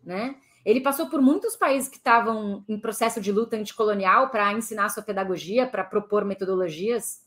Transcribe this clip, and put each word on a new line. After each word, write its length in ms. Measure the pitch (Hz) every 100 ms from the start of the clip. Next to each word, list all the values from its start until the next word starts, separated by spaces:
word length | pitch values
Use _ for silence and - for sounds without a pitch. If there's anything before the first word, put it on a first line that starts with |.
né? 320 | 165 185 247 269 _ _ -
Ele 160 | 240
passou 260 | 262 277 330
por 140 | 320
muitos 340 | 262 349 453 -
países 340 | 339 269 -
que 60 | -
estavam 680 | - 233 220 220 208 196 -
em 100 | 214
processo 440 | 220 208 226 233
de 100 | 196
luta 240 | 202 233 220
anticolonial 720 | 208 - 214 202 185 208 262
pra 240 | 220 202
ensinar 360 | 208 220 214 208
sua 120 | 214
pedagogia, 640 | 208 190 190 175 156 226 254
pra 200 | 202 -
propor 400 | 214 202 208 202
metodologias. 1000 | 196 190 185 185 156 202 240 - -